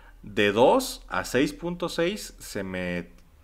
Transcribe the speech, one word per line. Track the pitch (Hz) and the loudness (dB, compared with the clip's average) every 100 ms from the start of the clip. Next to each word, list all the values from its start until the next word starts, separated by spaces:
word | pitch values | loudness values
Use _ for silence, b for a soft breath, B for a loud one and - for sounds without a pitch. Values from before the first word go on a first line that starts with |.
| B - | B -20
de | 107 104 104 | -6 2 2
dos | 104 147 254 262 - - | 6 6 6 0 -8 -8
a | 90 - | -6 -2
seis | 123 147 | 0 0
punto | - 170 175 170 | -2 -8 -6 -6
seis | - 170 208 - - | -2 -2 -4 -12 -16
se | - 104 | -12 -10
me | 95 92 90 87 87 - - - | -6 -6 -4 -4 -8 -16 -20 -20